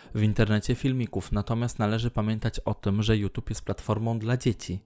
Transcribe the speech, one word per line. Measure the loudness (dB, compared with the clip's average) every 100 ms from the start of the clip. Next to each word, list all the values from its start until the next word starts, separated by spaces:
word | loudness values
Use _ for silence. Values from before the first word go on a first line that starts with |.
| -8 0
w |
internecie | 2 4 4 2 0 0
filmików, | 0 0 -2 -4 -2
natomiast | -2 0 -2 -2 0
należy | 0 2 0
pamiętać | 0 0 0 -2 -2
o | -4
tym, | -2 0 2
że | 4 4
YouTube | 2 -4 -6
jest | -6 -4
platformą | -6 -2 0 0 -2
dla | 0 2
dzieci. | 2 0 -4 -6